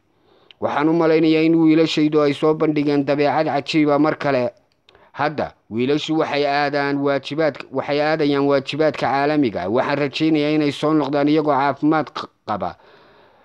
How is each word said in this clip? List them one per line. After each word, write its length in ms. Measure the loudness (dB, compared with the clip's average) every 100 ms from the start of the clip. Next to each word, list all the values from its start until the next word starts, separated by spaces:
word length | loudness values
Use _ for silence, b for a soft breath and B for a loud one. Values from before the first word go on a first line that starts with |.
| _ _ b b b _
Waxaan 280 | -4 -2 0
u 40 |
malaynayaa 500 | 2 2 4 4 4
in 120 | 2
wiilashaydu 680 | 4 4 4 2 0 0 2
ay 100 | 0
soo 200 | 2 0
bandhigeen 500 | 2 0 0 0 0 0
dabeecad 400 | 0 0 0 -2
cajiiba 520 | -2 -2 0 2 2
mar 200 | 0 0
kale. 320 | -2 -2 -2 -6 _ _ _ b b
Hadda, 400 | -6 -4 -4 -6 -10 -8
wiilashu 480 | -4 0 0 0 -2
waxay 280 | 0 0 0
aadaan 500 | 0 0 -2 -2 -2
waajibaadka, 640 | -2 -2 -4 -2 -2 -4 -8
waxay 280 | -8 -4 -2
aadayaan 460 | 0 0 0 2 2
waajibaadka 540 | 0 -2 -2 -2 0 -2
caalamiga. 600 | 0 0 2 0 -2 -2
Waxaan 300 | 0 0 -2
rajaynayaa 520 | -2 -2 0 0 0
inay 180 | 0 -2
soo 200 | -2 0
noqdaan 340 | 0 0 0 2
iyagoo 240 | 2 2
caafimaad 540 | 0 0 0 0 0 -2
q-, 160 | -10 -14 _ -8
qaba. 300 | -6 -6 -10 b b b b b b